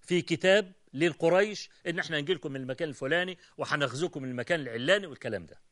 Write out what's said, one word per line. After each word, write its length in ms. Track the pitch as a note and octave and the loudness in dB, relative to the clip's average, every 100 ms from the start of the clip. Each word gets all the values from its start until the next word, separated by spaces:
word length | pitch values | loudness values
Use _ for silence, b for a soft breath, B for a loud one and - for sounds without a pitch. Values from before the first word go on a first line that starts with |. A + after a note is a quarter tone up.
في 200 | - F3 | 2 0
كتاب 520 | - E3 F#3 G3 F#3+ - _ | 2 0 6 4 4 -12 _
للقريش، 760 | C3 E3+ D3 E3 F3+ G#3+ G3+ - b - | 0 0 4 4 4 4 -2 -12 b -6
إن 120 | E3+ | -6
إحنا 200 | D3+ D#3 | -4 -4
هنجي 140 | D3 | -2
لكم 180 | F3 D#3 | -4 -4
من 100 | C3+ | -8
المكان 280 | B2+ C3 D#3+ | -6 -6 -6
الفلاني 480 | C3 C3+ E3 F3+ F3+ b - | -4 0 0 0 -8 b -10
وهنغزوكم 640 | - D3 C#3 B2+ F3 D3+ | -2 0 0 0 -4 -4
من 60 | C3 | -6
المكان 300 | B2 A#2+ E3+ | -6 -2 -2
العلاني 480 | C3 A#2 C3 G3+ F#3+ | -2 -4 2 2 0
والكلام 380 | B2+ B2 G2+ E2+ | -10 -6 -6 -8
ده 160 | - _ | -20 _